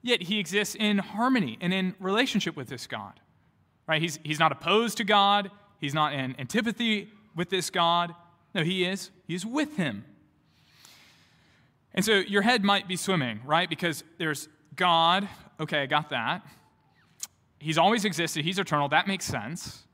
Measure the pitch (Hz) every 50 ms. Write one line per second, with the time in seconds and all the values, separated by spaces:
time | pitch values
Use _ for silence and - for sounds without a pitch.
0 | - 240 240 - 180 160 208 214 196 151 180 202 208 208 - - 220 208 208 196
1 | 190 - - 202 233 254 262 254 180 123 - - - 175 185 190 190 185 185 -
2 | 190 185 196 220 277 269 - 214 - 180 160 - 131 110 139 117 - - - 110
3 | 101 98 - _ _ _ _ _ _ _ _ _ _ _ _ _ _ - 160 156
4 | 165 175 143 - - 151 156 147 165 160 165 - - 165 190 214 233 233 - -
5 | 233 190 214 202 196 202 202 202 202 196 - - _ _ _ _ - 143 135 156
6 | 151 151 143 139 131 127 131 - 139 120 - 220 226 233 214 - 240 226 214 202
7 | - - - - _ _ _ 160 180 - 190 185 175 - - 185 170 170 170 170
8 | 175 170 165 - - _ _ _ _ _ _ 196 156 165 185 185 180 180 190 190
9 | - - _ _ _ - 160 180 175 226 240 302 311 294 - - 175 143 107 101
10 | - - - _ _ _ _ _ _ _ _ _ _ _ _ _ - - - -
11 | - _ _ _ _ _ _ _ _ _ _ _ _ _ _ _ _ _ _ -
12 | 190 233 220 196 - - 196 202 190 226 254 247 196 202 202 196 - 170 185 175
13 | - - 196 165 135 120 110 104 120 135 151 165 180 170 160 - 180 170 156 -
14 | - - _ _ 180 160 151 143 - - _ _ _ _ - - 185 180 170 165
15 | 165 165 175 190 202 196 - - - - _ _ 156 147 - 147 139 131 147 147
16 | 147 - 143 123 113 120 160 180 - - - _ _ _ _ _ _ _ _ _
17 | _ _ _ _ - - _ _ _ _ _ _ 143 156 156 160 165 190 226 240
18 | 190 214 170 156 170 156 - 165 170 170 190 185 190 - 156 147 143 139 147 160
19 | 180 196 196 180 - - - 127 104 120 165 180 - - - - _ _